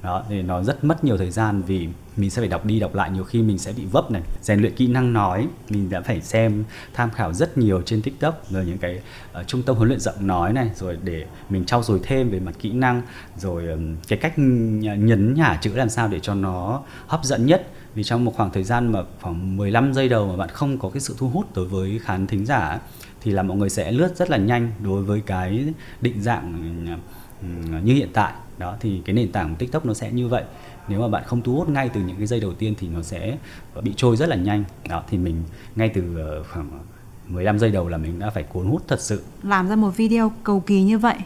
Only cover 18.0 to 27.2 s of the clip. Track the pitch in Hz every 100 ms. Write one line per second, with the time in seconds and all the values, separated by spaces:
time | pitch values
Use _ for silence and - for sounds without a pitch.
18 | 104 120 120 - 104 98 95 120 120 104
19 | 85 - 92 85 95 95 101 110 135 131
20 | 135 120 101 92 90 - 143 131 95 139
21 | 120 117 127 143 208 - 90 95 95 110
22 | - 95 95 101 107 135 80 90 - -
23 | - - 113 98 95 95 98 104 82 120
24 | 180 180 175 139 101 120 117 104 104 98
25 | 98 104 107 95 92 104 143 160 - -
26 | 120 110 104 110 76 82 82 85 85 85
27 | - -